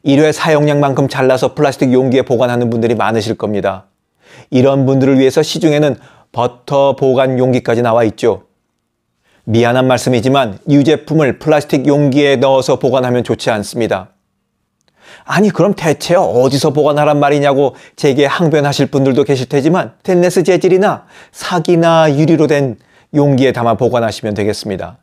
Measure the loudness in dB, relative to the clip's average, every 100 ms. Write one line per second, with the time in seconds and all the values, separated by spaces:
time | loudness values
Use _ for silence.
0 | 0 2 2 0 0 0 2 0 0 0
1 | -4 0 0 0 -2 -2 -4 0 0 2
2 | 2 0 0 -2 0 0 -2 -2 -2 0
3 | -2 -2 -4 -6 -4 -4 -4 -6 _ _
4 | _ _ _ -20 -4 0 2 2 0 2
5 | 2 4 2 2 -2 -2 0 0 0 -4
6 | -12 _ _ -6 -6 -6 -4 0 0 0
7 | 0 2 0 0 0 0 -2 -2 0 0
8 | 0 0 -2 -2 _ _ _ _ _ _
9 | _ _ _ _ -4 0 2 0 0 0
10 | 0 -2 0 0 -2 -6 0 2 2 0
11 | 0 0 0 -2 0 -2 0 -2 0 2
12 | 2 2 2 2 2 0 0 -2 0 0
13 | 0 -2 -2 -4 -2 -4 -6 -4 -4 -4
14 | -8 _ _ _ _ _ _ _ _ _
15 | -20 -20 -6 0 0 2 -2 0 -4 -4
16 | 0 0 2 0 0 0 -2 0 0 0
17 | 0 0 0 0 0 0 0 -4 -20 -2
18 | 0 2 0 0 0 2 0 0 -2 0
19 | 0 0 0 -2 -2 -2 0 0 -4 _
20 | -2 0 2 0 0 2 2 2 2 -2
21 | _ -20 -20 -16 -4 -2 0 2 4 4
22 | 2 2 2 2 2 0 -2 -6 _ _
23 | _ 0 2 2 0 0 -2 0 0 0
24 | -2 -4 -6 -2 -4 -4 -8 -8 -10 -16